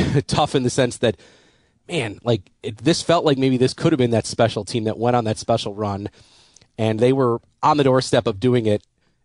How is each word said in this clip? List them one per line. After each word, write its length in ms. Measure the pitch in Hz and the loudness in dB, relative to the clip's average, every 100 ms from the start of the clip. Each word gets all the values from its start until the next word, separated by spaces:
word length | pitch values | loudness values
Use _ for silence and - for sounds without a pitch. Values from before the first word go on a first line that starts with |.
| - | 0
<laughs> 160 | 147 - | 0 0
tough 260 | - 151 | -2 0
in 100 | 143 | 0
the 60 | 123 | 0
sense 280 | - 123 - | 0 -2 0
that, 180 | 120 - - _ _ _ _ _ - | -2 -2 -10 _ _ _ _ _ -8
man, 320 | 170 113 95 | -6 -6 -6
like, 280 | 117 113 - _ | -2 -2 -4 _
it, 180 | - 107 | -12 -4
this 220 | 123 170 | -2 -2
felt 220 | - 170 | 0 0
like 140 | 143 135 | 2 2
maybe 180 | 135 127 | 2 2
this 180 | 127 | 0
could 200 | - 170 | 0 0
have 60 | 151 | 2
been 120 | 123 | 2
that 140 | 113 - | 0 -2
special 400 | - 117 - 101 | 0 0 0 -6
team 180 | 123 | -4
that 140 | 107 101 | -4 -2
went 180 | 117 123 | 0 0
on 80 | |
that 140 | 110 110 | 0 -4
special 360 | - 113 110 | -2 -2 -2
run, 360 | 101 107 98 104 - - _ _ _ _ - | -6 -6 -6 -8 -14 -20 _ _ _ _ -4
and 220 | 110 110 | -2 2
they 140 | 123 | 2
were 260 | 135 127 117 - _ | 2 0 -2 -6 _
on 140 | 143 151 | 0 2
the 80 | 135 | 4
doorstep 420 | 131 - 131 113 | 2 2 0 0
of 140 | 101 | 0
doing 240 | 127 123 110 | 2 2 2
it. 180 | 104 - _ _ _ | -2 -4 _ _ _